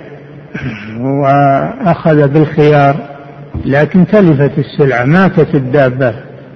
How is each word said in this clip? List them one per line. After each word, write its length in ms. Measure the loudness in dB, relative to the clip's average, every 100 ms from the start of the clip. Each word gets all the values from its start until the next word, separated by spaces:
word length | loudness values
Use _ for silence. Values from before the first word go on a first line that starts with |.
| -18 -20 -20 -20 -16 -12 -12 -12 -14 -8
وأخذ 1300 | -6 -2 0 2 2 0 -2 -4 -4 -2 2 2 2
بالخيار 680 | 2 0 2 2 4 2 0 -6 -18 -20 -20 -14 -10 -2
لكن 420 | 0 2 2 4
تلفت 440 | 4 4 2 0 -2
السلعة، 480 | -6 -2 0 0 0
ماتت 500 | 2 2 2 0 0
الدابة 580 | 0 0 0 0 -2 -4 -14 -20 -20